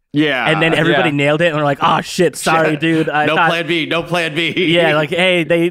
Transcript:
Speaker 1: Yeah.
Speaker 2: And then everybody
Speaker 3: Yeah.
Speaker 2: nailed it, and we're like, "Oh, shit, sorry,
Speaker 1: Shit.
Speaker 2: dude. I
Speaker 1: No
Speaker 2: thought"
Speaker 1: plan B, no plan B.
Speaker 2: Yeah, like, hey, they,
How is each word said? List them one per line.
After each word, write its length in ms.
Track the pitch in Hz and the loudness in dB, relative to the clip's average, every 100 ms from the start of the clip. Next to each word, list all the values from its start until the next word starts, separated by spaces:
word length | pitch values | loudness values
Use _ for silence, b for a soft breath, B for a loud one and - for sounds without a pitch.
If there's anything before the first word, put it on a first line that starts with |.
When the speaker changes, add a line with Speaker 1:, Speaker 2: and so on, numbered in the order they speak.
| _ | _
Speaker 1:
Yeah. 360 | 143 151 131 123 | -2 0 0 0
Speaker 2:
And 140 | 160 | 0
then 100 | 165 | 0
everybody 380 | 151 160 147 131 | 2 2 2 0
Speaker 3:
Yeah. 60 | 143 | 0
Speaker 2:
nailed 260 | 143 151 | 0 2
it, 60 | 170 | 0
and 80 | 151 | 0
we're 60 | |
like, 160 | 147 139 | -2 0
"Oh, 180 | 165 160 | 0 0
shit, 360 | 165 - 170 - | -2 0 0 0
sorry, 340 | - 160 160 | -2 0 0
Speaker 1:
Shit. 100 | 151 | 0
Speaker 2:
dude. 280 | 160 160 156 | 0 0 0
I 160 | 147 147 | 0 0
Speaker 1:
No 100 | 160 | 2
Speaker 2:
thought" 140 | 165 | 2
Speaker 1:
plan 160 | 165 160 | 0 -2
B, 180 | 170 | -4
no 180 | 143 160 | -2 -4
plan 320 | 165 175 165 | -2 -4 -2
B. 160 | 147 165 156 | -4 -4 -2
Speaker 2:
Yeah, 400 | 180 170 165 151 | 0 2 2 0
like, 140 | 151 | 0
hey, 340 | 170 185 180 | 0 0 0
they, 260 | 156 170 170 | 0 0 0